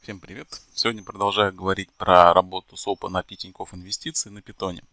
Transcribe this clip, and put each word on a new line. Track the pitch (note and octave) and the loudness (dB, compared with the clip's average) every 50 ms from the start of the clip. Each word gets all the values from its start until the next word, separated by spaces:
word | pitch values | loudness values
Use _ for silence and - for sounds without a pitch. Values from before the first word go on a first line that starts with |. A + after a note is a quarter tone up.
| _ | _
Всем | - G#2 F#2 | -16 -18 -18
привет! | - - F#2+ A#2+ - _ - - - - _ | -16 -20 -20 -20 -18 _ -20 -20 -20 -16 _
Сегодня | - - A2+ A2+ A2 F#2+ | -6 -6 -6 -6 -6 -14
продолжаю | - G2 G2 G2+ G2+ F#2+ G#2 G#2 G2 | -18 -6 -4 -2 -2 2 2 0 0
говорить | F#2+ F#2 F#2 F#2+ F#2+ F#2+ F#2+ _ _ | -2 -6 -6 -4 -4 -4 -6 _ _
про | _ - - F#2 F2+ F2 F2 E2+ | _ 2 6 8 10 10 10 8
работу | F#2 F#2 F#2 F#2 F#2 _ _ - | 6 2 2 -8 -12 _ _ -18
с | - - | -12 -6
Open | - G2 _ - F#2 F#2 F#2 | -6 -6 _ -6 -6 -6 -8
A | F2+ | -8
P | _ G2 | _ -18
Тинькофф | - - F#2+ F#2 - F#2+ - - | -20 -20 -20 -16 -18 -18 -16 -16
Инвестиции | F2+ F2 F#2+ - - - D#3+ D3+ - - G#2 | -18 -12 -12 -12 -10 -10 -8 -8 -8 -8 -8
на | G2+ G2+ | -14 -20
Питоне. | _ - G#2 _ G#2+ - - A#2+ - _ | _ -20 -12 _ -8 -8 -8 -10 -18 _